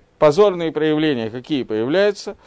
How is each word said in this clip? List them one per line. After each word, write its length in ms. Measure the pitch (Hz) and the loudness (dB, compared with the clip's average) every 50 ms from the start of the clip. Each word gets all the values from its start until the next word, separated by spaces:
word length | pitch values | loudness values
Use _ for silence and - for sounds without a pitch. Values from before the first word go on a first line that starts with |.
| _ _ _ - | _ _ _ 2
Позорные 520 | 156 151 143 190 208 202 180 175 165 160 | 2 4 4 4 4 2 2 0 -4 -4
проявления 600 | 151 156 156 156 151 151 160 156 139 120 113 107 | -2 -2 0 0 0 0 0 0 0 -2 -4 -6
какие 320 | 110 127 120 - 139 131 110 | -8 -10 -6 -4 -4 -4 -4
появляются? 720 | 101 107 110 113 131 160 190 202 208 202 - - 208 196 - _ | -4 -4 -4 -2 0 0 0 0 0 -2 -4 -10 -16 -16 -16 _